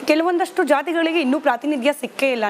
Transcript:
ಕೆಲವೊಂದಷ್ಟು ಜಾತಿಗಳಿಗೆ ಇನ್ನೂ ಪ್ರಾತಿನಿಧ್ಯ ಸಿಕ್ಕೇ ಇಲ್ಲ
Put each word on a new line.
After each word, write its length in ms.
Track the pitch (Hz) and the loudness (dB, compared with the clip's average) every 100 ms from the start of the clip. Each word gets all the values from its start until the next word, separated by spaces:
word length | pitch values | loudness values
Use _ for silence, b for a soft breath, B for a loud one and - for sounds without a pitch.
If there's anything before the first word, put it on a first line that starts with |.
| - | 0
ಕೆಲವೊಂದಷ್ಟು 580 | 302 330 349 359 - | 2 2 0 -2 0
ಜಾತಿಗಳಿಗೆ 580 | 311 285 294 330 330 330 | 2 2 0 0 0 0
ಇನ್ನೂ 180 | 262 294 | 0 0
ಪ್ರಾತಿನಿಧ್ಯ 540 | 285 240 294 294 247 | 0 0 0 -2 0
ಸಿಕ್ಕೇ 380 | 294 254 - 277 | -2 -4 -2 -2
ಇಲ್ಲ 120 | 247 | 0